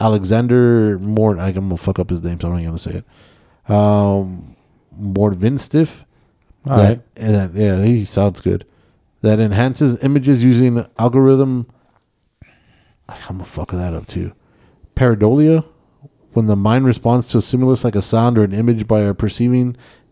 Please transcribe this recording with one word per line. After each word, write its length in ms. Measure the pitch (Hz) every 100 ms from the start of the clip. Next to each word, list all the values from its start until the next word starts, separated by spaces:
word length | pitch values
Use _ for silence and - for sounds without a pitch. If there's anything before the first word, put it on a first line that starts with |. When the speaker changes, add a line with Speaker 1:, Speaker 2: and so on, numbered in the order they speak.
Speaker 1:
Alexander 960 | 113 107 92 113 120 123 120 117 107 98
Mort-, 400 | 101 107 107 92
I'm 140 | 92
gonna 240 | 92 98 87
fuck 200 | - 92
up 120 | 87
his 120 | 87
name, 160 | 85 85
so 80 | 85
I'm 60 | 87
not 60 | 82
gonna 120 | 80
say 240 | 85 87
it. 680 | - _ _ _ _ _ -
Um, 800 | 104 104 104 101 98 95 90 76 - _ _ _ 76
Mordvinstiff. 1000 | 101 95 104 92 107 139 - 151 160 - _ _ _ _ _ _ 139
Speaker 2:
All 80 | 127
Speaker 1:
That, 100 | 101
Speaker 2:
right. 120 | 117 - -
Speaker 1:
and 200 | 110 104
that, 180 | 95
yeah, 300 | 87 107 92
he 200 | 104 120 98
sounds 360 | - 101 87
good. 240 | 92 95 - _ _ _ _ _
That 180 | 107 107
enhances 640 | 110 98 127 127 143 120
images 400 | 135 143 131 131
using 420 | 123 120 127 117 - -
algorithm. 680 | 120 127 135 135 135 127 117 _ _ _ _ _ _ _ _ _ _ _ _ _ -
I'm 300 | - - 92
gonna 60 |
fuck 280 | 90 - 87
that 220 | 90 87
up 140 | 80 -
too. 260 | 92 90 - _ _ _ _ - -
Pareidolia. 720 | 127 110 107 135 156 160 156 _ _ _ - _ _
When 140 | - 110
the 80 | 101
mind 260 | 101 123 131
responds 420 | 117 120 123 113
to 100 | 120
a 40 |
stimulus 440 | - 127 127 131 120
like 100 | 101
a 60 |
sound 360 | - 113 120 117
or 60 |
an 80 | 104
image 340 | 98 117 113 107
by 140 | 107
a 120 | 101
perceiving 640 | 95 107 - 120 127 123 123 - _ _